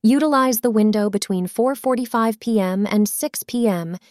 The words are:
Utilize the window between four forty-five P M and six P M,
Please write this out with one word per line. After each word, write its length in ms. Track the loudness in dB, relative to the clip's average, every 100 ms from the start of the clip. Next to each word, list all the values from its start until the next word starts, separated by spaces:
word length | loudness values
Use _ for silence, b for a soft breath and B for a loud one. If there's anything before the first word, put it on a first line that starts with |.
Utilize 580 | 4 4 2 2 2 0
the 80 | 0
window 400 | 2 2 2 0
between 380 | -2 -2 -4 -4
four 260 | -2 -2
forty-five 640 | 0 -2 -2 -2 0 0 -2
P 220 | -2 0
M 240 | 0 -2 0
and 240 | 2 0
six 340 | -2 -6 -8
P 240 | -8 -2 0
M, 300 | 0 -6 -12 b